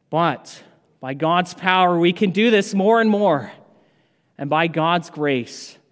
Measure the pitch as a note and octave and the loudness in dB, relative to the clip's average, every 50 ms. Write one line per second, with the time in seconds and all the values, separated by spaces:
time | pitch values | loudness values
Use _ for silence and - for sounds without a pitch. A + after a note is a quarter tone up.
0 | _ _ - D#3 E3+ E3 C#3 A#2+ - - - - - - _ _ _ _ _ _ | _ _ -2 0 0 0 -2 -4 -8 -18 -20 -20 -20 -20 _ _ _ _ _ _
1 | - C3 C#3 C#3 D#3 D#3+ E3+ F3+ F3+ F3 - - - F#3+ F#3 F#3 F#3 F3+ F3 E3+ | -12 -10 -8 -4 -2 0 2 0 0 0 -6 -4 -2 0 2 4 4 2 2 2
2 | E3+ F3 F3 - G#3+ G3 D#3+ G3 A3 A#3+ A3 G3+ G3 G3+ - G3 F#3+ G#3 A3+ A#3 | 2 2 2 2 0 0 2 2 2 4 4 2 0 0 -2 0 2 2 2 4
3 | A3+ A3 G#3 G3+ G#3 G3 D#3+ C#3 - - - - - _ _ _ _ _ _ _ | 4 2 2 2 2 2 2 0 -2 -8 -14 -20 -20 _ _ _ _ _ _ _
4 | _ _ _ _ _ _ _ - C#3+ C#3+ D3+ D#3 E3+ E3+ D#3 E3 D#3 E3 F3 F3 | _ _ _ _ _ _ _ -12 -6 -2 0 0 0 0 -2 -2 0 0 0 -2
5 | E3+ - - D3+ D3+ C#3+ C#3 B2+ A2+ - - - - - - - _ _ | -4 -6 -6 -4 -2 -2 0 -2 -4 -8 -12 -18 -18 -20 -20 -20 _ _